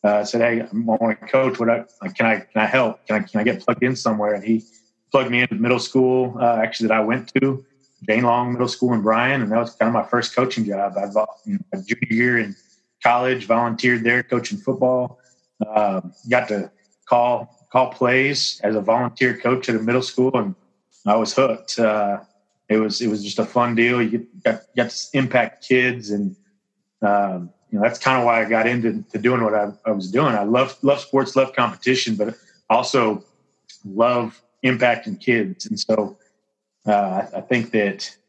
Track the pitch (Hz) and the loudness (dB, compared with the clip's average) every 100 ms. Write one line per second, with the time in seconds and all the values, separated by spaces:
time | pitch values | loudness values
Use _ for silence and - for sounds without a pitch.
0 | 104 104 104 117 117 117 113 107 113 110 | 2 0 0 0 0 0 -4 -4 -2 0
1 | 113 107 - 131 131 - 117 117 - _ | 0 -2 -2 0 0 0 0 0 -4 _
2 | 95 - 117 107 - 107 107 131 117 - | -12 -2 0 0 -2 -2 0 2 0 -4
3 | - 107 95 107 110 - - 117 123 127 | -4 -4 -2 -2 -2 0 -2 0 -2 -2
4 | 120 107 104 104 101 113 - _ _ _ | -2 -2 -2 -2 0 -2 -2 _ _ _
5 | _ 139 127 123 123 104 120 123 - 135 | _ 0 2 0 0 0 0 0 2 2
6 | 127 127 123 113 120 117 113 - 113 110 | 4 2 0 0 0 2 -2 -2 0 0
7 | 107 127 - 135 135 135 - _ _ _ | 0 -2 -2 0 0 -2 -10 _ _ _
8 | - 110 123 120 123 123 123 - 127 113 | -2 2 2 2 0 0 0 0 0 2
9 | 104 110 127 139 107 110 117 - 113 117 | 2 2 2 0 0 0 -2 -2 0 0
10 | - 123 113 - 127 117 101 98 101 98 | 0 -2 0 -2 -2 -2 -4 -2 -2 -4
11 | 101 101 - - 107 98 - 98 95 - | -2 -2 -2 -6 -6 -6 -6 -10 -6 -4
12 | - 113 123 120 104 98 _ _ _ _ | -2 2 2 2 -2 -8 _ _ _ _
13 | 120 120 127 127 113 117 120 113 127 120 | 2 2 2 -2 0 0 0 0 0 2
14 | 113 123 120 123 - 104 - - 127 127 | 2 0 0 -2 -2 -6 -4 0 0 0
15 | 123 - _ _ _ _ 107 107 104 95 | -2 -10 _ _ _ _ -2 0 0 -2
16 | 90 - 120 123 123 104 90 _ _ _ | -8 -18 0 0 0 -4 -6 _ _ _
17 | - 123 123 120 117 _ _ 127 127 - | 0 2 4 0 -4 _ _ 0 0 0
18 | 123 127 135 139 - - - 110 98 113 | 2 4 2 0 -4 -2 -2 0 0 0
19 | 123 - 127 117 123 127 127 113 110 123 | 0 0 -2 0 0 0 0 -2 0 0
20 | 127 - 131 131 101 92 _ _ _ _ | 0 0 2 2 -2 -8 _ _ _ _
21 | 101 107 107 - 131 110 - - 113 107 | 0 2 2 0 0 0 -8 0 0 2
22 | 101 101 - _ _ _ _ 107 110 104 | -2 -4 -8 _ _ _ _ 0 0 -2
23 | 117 104 101 107 107 123 120 113 120 123 | -2 -2 -4 -4 -2 0 0 2 2 2
24 | 113 113 - - 117 113 _ - 113 - | 0 -2 -6 -4 -2 -2 _ -4 -4 -4
25 | - 139 131 127 113 - - 127 127 123 | -4 -2 0 0 0 -6 0 2 2 -2
26 | 104 104 98 92 _ _ _ _ _ _ | -4 -4 -4 -6 _ _ _ _ _ _
27 | 104 101 98 92 87 _ _ 104 110 - | 0 2 0 -4 -10 _ _ -2 -2 0
28 | 135 131 120 117 107 113 117 123 113 104 | 0 2 2 2 2 0 0 0 -2 -4
29 | - 110 117 127 110 107 101 - 113 101 | -8 -2 0 2 0 0 -2 -6 -4 -4
30 | 92 113 147 107 101 123 131 - 135 139 | -2 0 0 0 0 0 0 0 0 0
31 | - 139 135 139 131 - 120 90 127 127 | 0 -2 0 0 0 0 -2 -2 -2 -2
32 | - 104 104 113 _ _ _ 113 123 135 | -2 -2 -4 -6 _ _ _ 0 2 0
33 | 113 101 - _ _ _ _ - 104 95 | 2 -2 -8 _ _ _ _ -20 -10 0
34 | 120 123 113 - _ _ 127 123 123 117 | 2 2 -4 -10 _ _ -2 2 0 0
35 | 113 92 - 117 98 92 - 104 - 110 | -4 -6 0 0 0 -8 -10 -8 -2 -2
36 | 101 - _ _ _ _ _ _ - 101 | -2 -8 _ _ _ _ _ _ 0 0
37 | 98 92 - - - 123 110 110 143 196 | 0 -4 -6 -8 -2 -2 0 -2 -2 -4
38 | - - | -12 -16